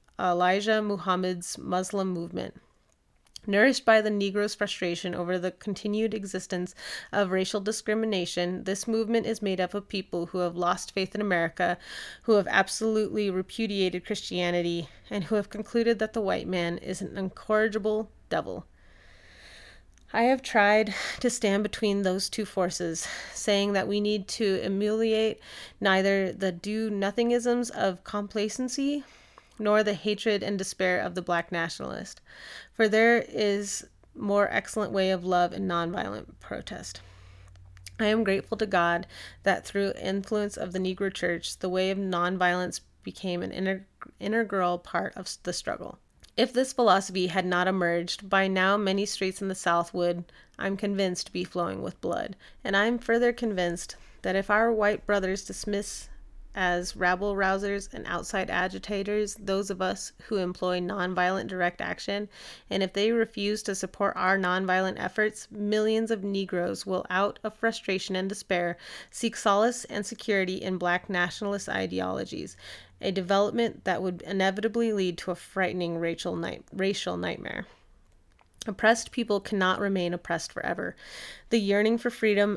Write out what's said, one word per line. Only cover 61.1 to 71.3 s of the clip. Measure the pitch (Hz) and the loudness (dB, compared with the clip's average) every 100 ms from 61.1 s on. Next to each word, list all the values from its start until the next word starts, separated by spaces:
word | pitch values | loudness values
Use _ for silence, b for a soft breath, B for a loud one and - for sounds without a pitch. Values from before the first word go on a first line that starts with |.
| 180 180 190 190 | 2 2 0 -4
direct | 185 175 - | 0 -2 0
action, | - - - 202 208 B B B B | -6 -6 -4 -4 -4 B B B B
and | 196 | 0
if | 190 | 0
they | 202 220 | 2 2
refuse | 233 226 - 202 214 | 4 2 0 -2 -2
to | - | -2
support | 190 185 - 202 - | -4 -4 0 0 2
our | 185 196 | 2 4
nonviolent | 185 185 190 185 190 - | 4 2 2 2 2 -2
efforts, | 185 - 214 - - | -4 0 0 -2 -14
millions | 208 208 214 214 220 220 | -4 0 2 4 2 0
of | 214 | -2
Negroes | 202 196 190 180 180 190 196 | -2 -2 -2 -2 -2 -2 -2
will, | 185 - | -2 0
out | 185 202 - | 0 0 0
of | 214 - | -8 -2
frustration | 226 220 - 190 - | -2 -2 -2 -2 0
and | 185 190 | -2 -2
despair, | 196 - 180 175 170 B B B | -4 -2 0 0 -4 B B B
seek | - 226 | -4 -4
solace | - 214 202 233 247 - | 0 4 6 4 2 -6
and | 202 202 | -6 -6
security | - - 202 185 | -8 0 0 2
in | 185 - 185 | -2 -4 -2
black | 175 180 - | 0 0 0
nationalist | 185 175 | -2 -2